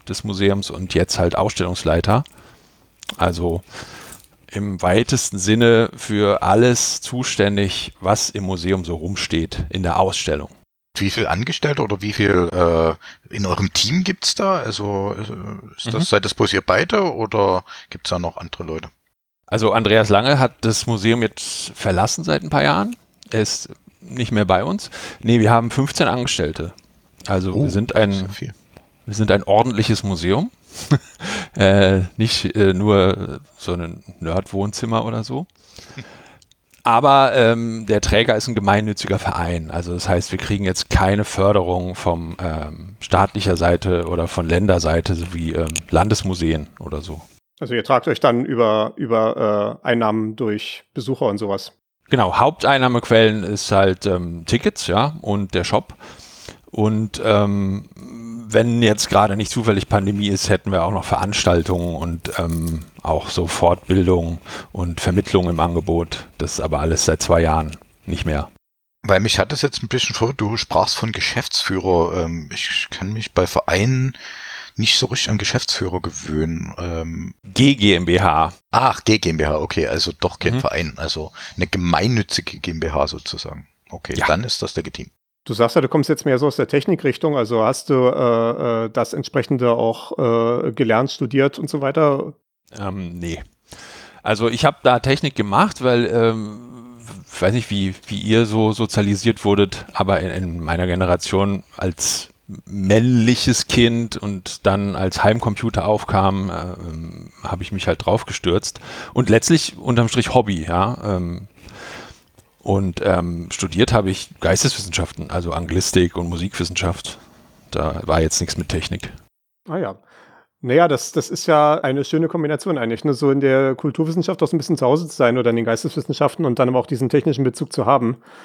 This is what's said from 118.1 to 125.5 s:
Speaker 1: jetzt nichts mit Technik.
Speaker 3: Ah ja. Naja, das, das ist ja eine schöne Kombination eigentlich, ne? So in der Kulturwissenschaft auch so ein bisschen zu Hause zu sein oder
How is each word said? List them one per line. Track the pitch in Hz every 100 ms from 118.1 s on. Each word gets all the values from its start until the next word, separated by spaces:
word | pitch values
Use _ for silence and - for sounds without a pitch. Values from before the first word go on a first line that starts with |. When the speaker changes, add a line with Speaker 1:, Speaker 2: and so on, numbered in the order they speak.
| 82
Speaker 1:
jetzt | 80 -
nichts | 85 -
mit | -
Technik. | 82 - 92 - - _ _ _ _ -
Speaker 3:
Ah | 170
ja. | 117 95 _ _ _ _ _ _
Naja, | 123 147 170
das, | 135 -
das | 156 -
ist | 180 -
ja | 151 147 156
eine | 135 139
schöne | 139 160 160
Kombination | 170 151 151 196 147
eigentlich, | 113 117
ne? | 156
So | 127 143
in | 139
der | 135 131 135
Kulturwissenschaft | 127 151 143 160 170 160 175
auch | 156
so |
ein | 165
bisschen | 139 156
zu | 127
Hause | 156 160
zu | -
sein | 123 123
oder | 117